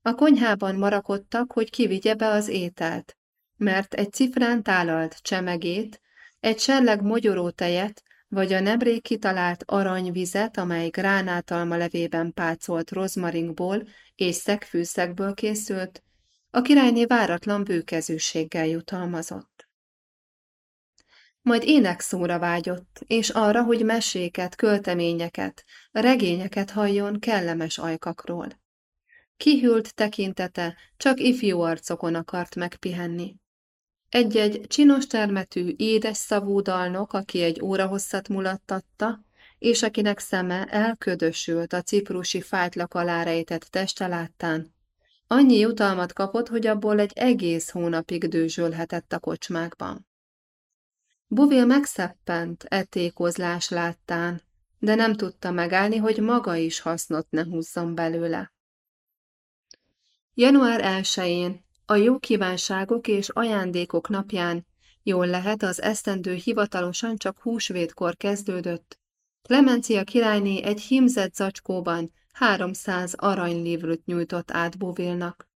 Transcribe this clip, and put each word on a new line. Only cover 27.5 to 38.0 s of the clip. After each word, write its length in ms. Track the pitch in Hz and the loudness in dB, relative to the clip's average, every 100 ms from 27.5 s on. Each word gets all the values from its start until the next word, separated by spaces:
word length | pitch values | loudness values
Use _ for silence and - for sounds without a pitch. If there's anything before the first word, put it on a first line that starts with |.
| 165 160 - | -4 -4 -6
ajkakról. 680 | 165 160 - 165 - 175 - - _ _ _ _ _ _ _ _ | -6 -6 -8 -10 -10 -10 -10 -16 _ _ _ _ _ _ _ _
Kihűlt 580 | 302 269 240 226 214 | 4 6 4 2 0
tekintete 840 | - 214 214 190 190 180 - 170 - _ _ | -4 -4 -2 -6 -4 -6 -4 -6 -8 _ _
csak 220 | 277 262 | 2 4
ifjú 400 | 254 247 202 175 | 2 2 2 2
arcokon 560 | 165 165 - 170 170 | 0 -2 -4 -4 -2
akart 400 | 165 165 180 175 | -4 -4 -8 -6
megpihenni. 800 | - 175 - 185 175 175 170 180 - _ _ _ _ _ _ _ | -6 -8 -8 -8 -6 -6 -6 -10 -14 _ _ _ _ _ _ _
Egy-egy 520 | 240 226 220 214 214 - | 2 4 4 2 -2 -4
csinos 400 | - 294 277 269 | 6 8 8 2
termetű, 640 | 220 208 196 180 185 180 151 | 0 0 -2 -4 -4 -4 -2
édes 400 | 214 220 220 208 | 2 2 0 -6
szavú 440 | - 208 196 202 | -2 -2 2 0
dalnok, 520 | 196 185 180 185 202 | 0 -2 -2 -4 -4
aki 280 | 196 196 180 | -6 -4 0
egy 200 | 170 165 | 0 -2
óra 260 | 190 190 190 | -2 0 0
hosszat 420 | 196 | -2